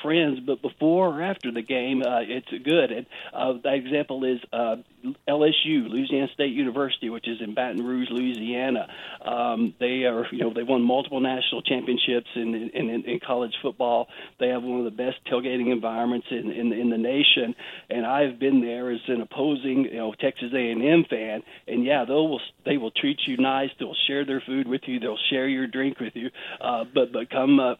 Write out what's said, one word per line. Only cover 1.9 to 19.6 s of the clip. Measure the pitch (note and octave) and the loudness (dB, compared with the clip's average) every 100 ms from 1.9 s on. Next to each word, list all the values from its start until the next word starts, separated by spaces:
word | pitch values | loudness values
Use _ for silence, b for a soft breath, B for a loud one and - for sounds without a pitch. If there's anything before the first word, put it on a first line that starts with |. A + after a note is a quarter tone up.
| C3 | 0
uh, | B2+ B2 | 2 0
it's | G#2+ B2 - A#2 | 0 -6 -6 -6
good. | C3 E3 B2+ | 2 4 4
And, | A2 - B B | 0 -8 B B
uh, | - C3 B2 | -4 -2 0
that | C#3 | 0
example | C#3 B2+ D3 D3 C3+ | 0 0 -2 -2 -2
is, | C3 B2+ - | -2 -2 -4
uh, | A#2 A#2 A2+ - _ B2 C#3 - | -4 -2 -2 -6 _ -10 -8 -2
L | D3 | 4
S | D3+ D#3 | 4 4
U, | D#3 D3+ A2+ | 2 2 2
Louisiana | A#2 C3+ C#3 C3+ | -2 0 0 0
State | - C#3+ | 0 -2
University, | B2 C3 A#2+ C#3 - A#2 | 0 0 0 -2 -2 -4
which | A#2 A2+ | -6 -6
is | A2+ | -6
in | A2 | -4
Baton | G#2+ B2+ G2 A#2+ | -2 -2 -2 -2
Rouge, | B2+ B2 | -2 -2
Louisiana. | A#2+ B2+ A#2+ A2 B2 C3 A#2 G2+ B B B | 0 -2 -2 -4 -2 0 -2 -4 B B B
Um, | - A#2+ A#2+ A2+ A#2 - | -6 -2 0 0 0 0
they | B2 B2+ | -2 2
are, | B2+ A#2 B2 | 2 0 -4
you | B2 | -2
know, | A#2 | -2
they | A2 | -2
won | A#2+ C3 | 0 2
multiple | A#2+ B2+ C3+ C3+ | 4 2 0 0
national | C3+ C3 - B2 | 0 2 -2 -2
championships | - B2+ A#2 B2 - A#2+ A#2 | -2 -2 0 0 2 0 -2
in, | B2 A2+ A2+ A2+ | -4 -2 -2 -4
in, | - A2+ | -4 -2
in, | A#2 | -2
in | A#2+ A#2+ | -4 -6
college | - B2 A#2+ - | -2 -2 -2 -4
football. | C#3 - A#2+ A#2 A#2 B B _ | -6 -2 2 2 0 B B _
They | B2 | 0
have | B2+ | 0
one | B2+ B2 | -2 -2
of | |
the | A#2+ | -2
best | A2 B2+ B2+ - | -2 -4 -4 -2
tailgating | B2 B2+ B2 A#2+ | -2 0 0 2
environments | B2 A2+ A2+ A#2+ B2 - | 2 0 0 0 0 -2
in, | A#2+ G#2+ | -6 -4
in, | A#2+ A#2 | -2 0
in | A2 A#2+ | 2 0
the | A2+ | 2
nation. | A#2 C#3 C#3+ - A#2 - B B B | 0 2 4 4 0 -4 B B B
And | B2 | -4
I've | A2+ C3+ C#3+ A#2+ | 0 2 2 2
been | C3+ C3+ | 4 4
there | A#2+ A#2+ B2 | 4 -2 -2
as | A#2 - | -4 -2
an | A#2+ | -2
opposing, | G#2+ - C#3+ C#3+ | -2 -2 0 0